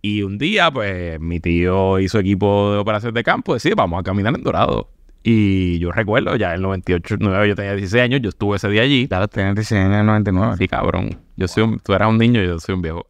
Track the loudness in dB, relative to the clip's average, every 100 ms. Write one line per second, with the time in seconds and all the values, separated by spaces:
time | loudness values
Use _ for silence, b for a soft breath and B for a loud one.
0 | -2 -2 -4 -2 -2 2 2 0 -4 -4
1 | -6 -6 -4 -2 0 2 2 2 2 2
2 | 2 0 0 2 2 2 2 0 -2 -2
3 | -2 -2 0 -2 -2 -2 0 0 0 -2
4 | -2 -2 0 -2 -2 0 0 0 -6 -16
5 | -20 -6 0 2 4 2 0 0 -2 -2
6 | 0 0 0 0 0 0 -2 -4 -2 -2
7 | -2 -2 0 2 0 0 -4 -4 0 0
8 | 2 0 -2 -2 -2 -2 0 2 4 2
9 | 0 -2 -2 -2 -2 -2 0 2 2 4
10 | 2 2 2 0 0 0 -2 -2 -2 -2
11 | -4 -8 _ -6 -4 0 0 -2 -2 0
12 | 2 4 4 4 0 -4 -4 -4 -4 -8